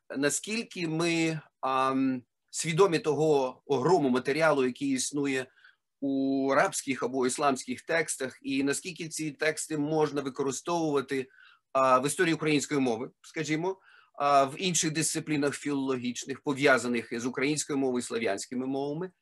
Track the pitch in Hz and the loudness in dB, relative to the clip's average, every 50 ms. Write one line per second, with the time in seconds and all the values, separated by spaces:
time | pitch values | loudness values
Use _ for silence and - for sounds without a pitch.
0 | _ - - 127 143 143 143 - - 196 214 226 226 - - 180 170 165 156 160 | _ -12 -6 -2 0 0 0 -2 -6 -6 -6 -6 -6 -8 -8 -6 -4 -4 -2 0
1 | 170 170 165 165 160 160 160 156 - _ _ - - 131 131 131 135 135 135 135 | 0 0 2 2 2 0 0 -4 -8 _ _ -8 -4 -2 0 2 2 2 2 2
2 | 135 131 131 127 120 _ _ _ _ _ - - - 156 170 156 202 190 165 147 | 2 0 0 -2 -6 _ _ _ _ _ -8 -6 -4 -2 4 4 4 6 4 2
3 | - 156 147 143 156 156 147 139 131 127 127 - _ - 143 131 127 156 185 175 | 0 0 0 2 4 4 4 4 2 0 -4 -8 _ -2 0 2 4 4 4 4
4 | 143 131 123 127 127 143 135 156 160 160 147 139 131 127 123 - 143 139 131 127 | 4 4 2 2 2 0 0 2 4 4 4 4 2 0 0 -2 -2 -2 -2 -2
5 | - - 139 147 143 143 135 131 127 - _ _ _ - _ _ _ _ _ - | -2 -2 -2 -2 -2 0 0 -2 -4 -6 _ _ _ -20 _ _ _ _ _ -6
6 | 139 139 135 135 135 135 135 135 135 135 135 143 135 139 - - - 139 131 123 | -4 -2 0 0 0 0 0 0 0 2 4 4 4 2 2 -4 -4 -4 -4 -2
7 | 139 120 131 131 127 127 127 - 147 143 135 131 - - 123 107 - - 165 - | -2 -4 -2 0 0 0 0 2 2 2 0 0 -4 -8 -10 -10 -6 -2 -2 -2
8 | 160 - - - 135 127 - - - 135 135 135 139 139 139 - - 190 170 - | 0 -2 -4 -6 -6 -8 -8 -10 -8 -6 -2 -2 0 0 0 -2 -4 -10 -10 -10
9 | 175 156 - - 156 156 135 - 156 156 156 - - - 156 151 147 147 156 156 | -10 -10 -8 -8 -8 -8 -6 -4 -2 -2 -2 -4 -6 -6 -4 -4 -2 0 2 2
10 | 151 147 139 147 131 139 127 - 139 135 127 - - 175 175 170 165 156 143 139 | 0 0 0 -4 -6 -6 -6 -4 -4 -4 -4 -6 -4 -4 -2 0 0 0 0 0
11 | 127 - 139 131 127 - _ - - - - _ _ _ - 135 131 131 127 127 | 0 -2 -4 -6 -6 -6 _ -20 -20 -20 -20 _ _ _ 0 2 4 6 6 4
12 | 127 143 - - 185 165 160 156 156 156 151 143 127 - 151 143 131 127 113 110 | 4 2 0 2 2 2 2 0 2 2 2 2 2 2 0 2 2 2 0 -2
13 | 131 - - _ _ - - 165 156 147 156 151 170 185 190 - _ - - - | -4 -10 -12 _ _ -14 -8 -8 -4 -2 -2 -2 -2 -4 -6 -6 _ -20 -20 -20
14 | _ _ _ - 143 143 143 139 139 131 139 - 196 185 170 - - 160 151 160 | _ _ _ -2 2 4 6 6 6 4 0 -2 -2 0 0 2 0 0 0 0
15 | 151 - - 160 151 - 151 143 143 143 135 - - 143 143 139 135 135 131 127 | -2 -2 -2 -4 -4 -2 -2 0 0 0 -2 -2 -4 -4 -2 -2 0 -2 -2 -2
16 | 120 123 120 - - - 131 120 - 151 139 131 139 139 131 123 117 123 120 117 | -2 -6 -6 -6 -8 -10 -10 -8 -4 -4 -2 2 4 4 4 4 2 0 -2 -2
17 | 113 - 120 117 113 131 123 143 131 143 156 147 - - 151 135 135 131 127 123 | -4 -4 -6 -4 -4 -4 -4 -2 -2 0 0 -2 -4 -4 -2 -2 0 0 0 -2
18 | 120 - 120 117 113 104 98 101 - - 127 123 131 135 135 139 139 143 147 160 | -4 -4 -4 -2 -2 -2 -2 -2 -6 -8 -6 -6 -6 -4 -4 -4 -4 -4 -4 -6
19 | 185 190 _ _ | -8 -10 _ _